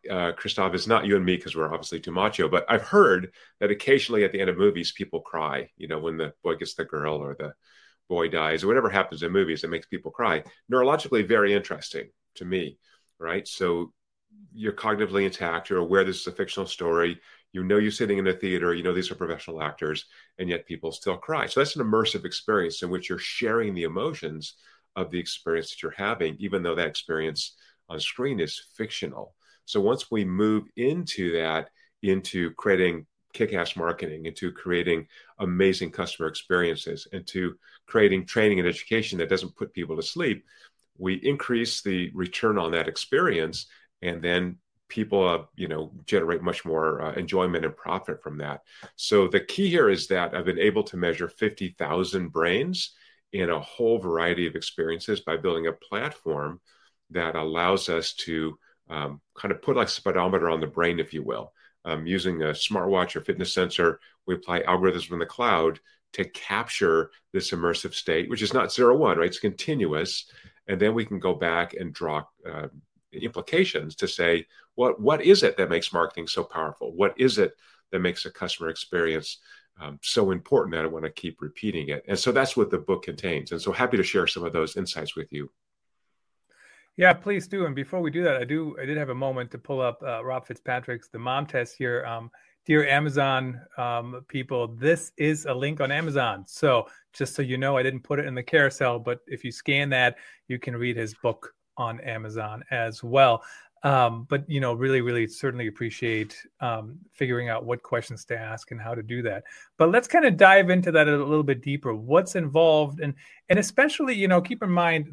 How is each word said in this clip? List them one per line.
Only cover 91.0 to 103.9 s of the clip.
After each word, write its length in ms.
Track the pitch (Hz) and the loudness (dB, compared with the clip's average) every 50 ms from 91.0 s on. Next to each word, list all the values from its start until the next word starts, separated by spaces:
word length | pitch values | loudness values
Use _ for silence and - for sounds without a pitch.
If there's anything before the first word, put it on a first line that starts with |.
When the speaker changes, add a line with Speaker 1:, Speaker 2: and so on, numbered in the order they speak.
| - - | -10 -14
Speaker 2:
The 100 | - 113 | -16 -10
Mom 260 | 117 127 127 139 147 | -6 -4 -2 -2 -4
Test 300 | 147 - 131 120 - - - | -2 -2 -4 -4 -4 -6 -4
here. 280 | 131 123 120 120 131 | -2 -2 -2 -2 -2
Um, 260 | 123 117 117 117 117 - - _ _ _ _ _ | -4 -8 -8 -10 -14 -20 -20 _ _ _ _ _
dear 220 | - 151 151 143 143 | 4 4 6 6 6
Amazon, 720 | 139 143 151 151 135 147 139 135 135 131 131 127 123 120 - - - - | 4 4 4 2 2 2 4 4 2 2 0 -2 -6 -10 -14 -16 -8 -6
um, 480 | 123 120 120 120 117 123 123 123 - _ | -4 -2 -2 -4 -4 -6 -12 -14 -16 _
people, 400 | - 135 127 - 135 123 120 113 | -8 -8 -6 -2 -2 -2 -2 -2
this 420 | 113 113 127 151 170 160 - - - - | -4 -2 2 2 2 2 0 -8 -6 -2
is 280 | 147 151 156 151 - | 0 0 0 0 -2
a 80 | 143 131 | -4 -4
link 280 | 127 135 143 156 147 | -2 -2 -4 -2 -2
on 100 | 143 131 | -2 0
Amazon. 540 | 139 151 165 160 139 139 123 117 101 98 98 - | 0 -2 -2 0 0 0 0 0 -2 -4 -8 -14
So 400 | - - - 147 127 117 107 - - - _ _ | -6 0 2 4 4 4 2 0 -8 -20 _ _
just 240 | _ - 139 131 - | _ -6 -6 -4 -2
so 60 | - | -4
you 160 | 139 123 127 127 | -4 -2 -2 -2
know, 180 | 135 135 139 | 0 0 2
I 80 | 131 127 | 2 2
didn't 200 | 131 131 127 - | 0 -2 -4 -6
put 160 | - 147 143 | -4 -4 -2
it 60 | 147 | -2
in 80 | 143 127 | -4 -6
the 100 | 123 120 | -8 -6
carousel, 560 | - - 156 143 135 131 - 139 123 120 117 | 4 6 6 6 6 4 2 0 0 0 0
but 200 | 113 123 120 123 - - | -2 -4 -4 -4 -6 -12
if 160 | 139 120 - | -12 -10 -10
you 80 | 123 | -10
scan 380 | 110 - - - 139 139 143 143 | -10 -6 -2 0 0 2 2 2
that, 260 | 135 127 127 123 120 - - - - _ _ _ | 2 4 4 4 2 0 -10 -20 -20 _ _ _
you 100 | 127 123 | -8 -8
can 180 | - - 120 | -6 -8 -6
read 200 | 117 120 123 117 | -4 -4 -2 -2
his 180 | 113 113 110 110 | -2 -4 -6 -8
book 380 | - - 120 113 - - - - _ _ _ _ | -2 -2 -2 -2 -2 -8 -18 -20 _ _ _ _
on 240 | - 123 113 113 120 | -8 -6 -6 -6 -8
Amazon 640 | - 123 113 110 110 107 107 113 107 107 107 117 139 - | -10 -10 -10 -8 -10 -8 -8 -8 -8 -8 -8 -12 -10 -6
as 320 | 135 120 117 113 113 - - | -4 -4 -2 -4 -6 -8 -8
well. 400 | 120 120 135 135 127 113 110 - - - - - _ _ _ - | 0 6 8 8 8 8 4 0 -8 -18 -20 -20 _ _ _ 0
Um, 420 | 143 | 2